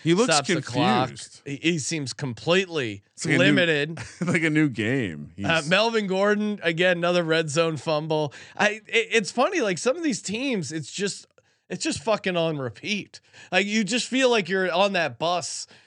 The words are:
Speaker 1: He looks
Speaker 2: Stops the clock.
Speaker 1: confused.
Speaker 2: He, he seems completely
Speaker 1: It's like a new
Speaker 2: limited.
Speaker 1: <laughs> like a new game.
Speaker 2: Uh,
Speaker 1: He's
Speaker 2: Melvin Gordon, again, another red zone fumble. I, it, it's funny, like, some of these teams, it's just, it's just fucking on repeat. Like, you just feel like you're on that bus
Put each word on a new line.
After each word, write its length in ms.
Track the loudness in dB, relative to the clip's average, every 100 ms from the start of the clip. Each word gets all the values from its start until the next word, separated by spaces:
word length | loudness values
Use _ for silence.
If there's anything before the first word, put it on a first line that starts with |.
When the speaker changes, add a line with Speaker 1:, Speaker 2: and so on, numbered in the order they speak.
Speaker 1:
He 100 | 0 2
looks 180 | 4
Speaker 2:
Stops 140 | 2 2
the 140 | -2
clock. 480 | -2 0 2 2 0
Speaker 1:
confused. 320 | -6 -18 -16 -12
Speaker 2:
He, 140 | -4
he 180 | -2 -2
seems 340 | -2 -4 -6
completely 880 | -6 -8 -4 2 2 2 -2 -4 -6 -14
Speaker 1:
It's 120 | -8 0
like 100 | 4
a 20 |
new 60 |
Speaker 2:
limited. 560 | 6 6 4 2 -2 -6 -14
Speaker 1:
<laughs> 100 | -6 -2
like 180 | 2
a 60 | 2
new 200 | 2 2
game. 600 | 0 0 0 -2 -6 -12 -6
Speaker 2:
Uh, 140 | 0 0
Speaker 1:
He's 80 | 2
Speaker 2:
Melvin 380 | 2 2 0 0
Gordon, 520 | 0 2 2 -2 -2
again, 340 | -2 2 2 2
another 260 | 2 2
red 260 | 2 0 0
zone 280 | 0 0 -2
fumble. 560 | -2 -2 0 -2 -2 -6 -10 0
I, 240 | 0 0 -2
it, 220 | -2 2
it's 200 | 0 0
funny, 280 | 0 0 0
like, 160 | 0 0
some 200 | -2 0
of 60 |
these 180 | -2 -4
teams, 500 | -6 -6 -2 -4 -4
it's 200 | -8 -8
just, 360 | -6 -6 -6 -16 _ _ _ -12
it's 140 | -6
just 180 | -4 -4
fucking 340 | -2 -2 0 0
on 200 | 0 -2
repeat. 600 | -6 -8 -6 -6 -8 -18 _ -20 -2
Like, 140 | -2 2
you 160 | 0
just 240 | 2 -2 0
feel 220 | 2 4
like 160 | 4 2
you're 240 | 0 0
on 220 | 2 2
that 260 | 2 -2 -2
bus 480 | -2 -2 -4 -10 -14 -20